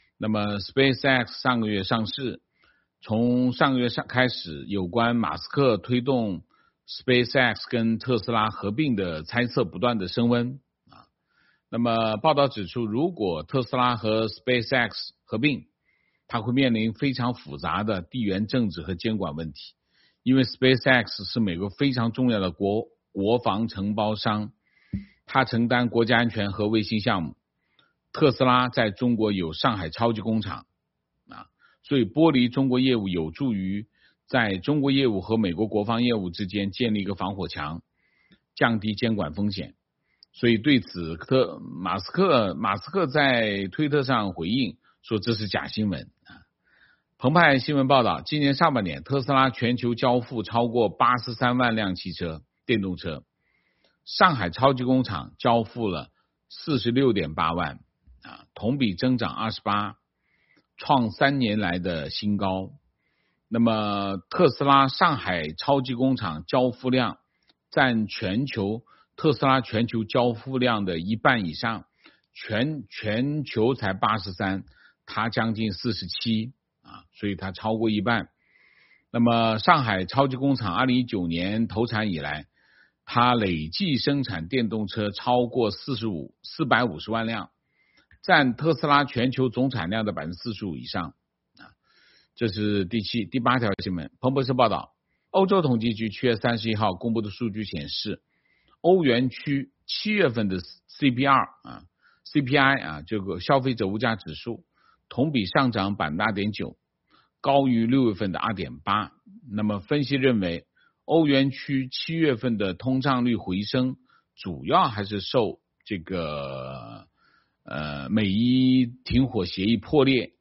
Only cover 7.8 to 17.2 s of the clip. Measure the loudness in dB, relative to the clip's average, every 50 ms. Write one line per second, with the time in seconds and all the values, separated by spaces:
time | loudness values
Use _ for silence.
7.8 | 2 2 0 0 0 -2 -2 -2 0 0 0 0 0 0 -2 -4 -6 -4 -2 0
8.8 | 0 0 0 0 -2 -2 -4 -6 -8 -4 -2 -2 -2 0 0 0 -2 -2 -2 -2
9.8 | -2 0 0 0 -4 -4 -2 0 2 2 2 2 0 -4 -6 -12 _ _ _ _
10.8 | _ _ -20 -20 -20 _ _ _ _ _ _ _ _ _ _ _ _ -8 -2 0
11.8 | 0 2 2 2 2 0 0 2 2 2 4 4 2 2 0 -6 -10 -8 -6 -6
12.8 | -4 -2 -2 -2 -2 -2 -2 -2 -2 -2 -2 -4 -6 -2 -2 -2 -2 0 0 2
13.8 | 2 2 2 0 0 0 0 0 0 -2 -4 -6 -2 0 0 0 0 0 0 0
14.8 | 0 0 -4 -10 -14 -14 _ _ _ -8 -4 0 0 0 0 -2 -8 _ _ _
15.8 | _ _ _ _ _ _ _ _ _ -6 -6 -4 -2 0 2 2 2 2 2 2
16.8 | 0 -2 -2 -2 -2 -2 -2 0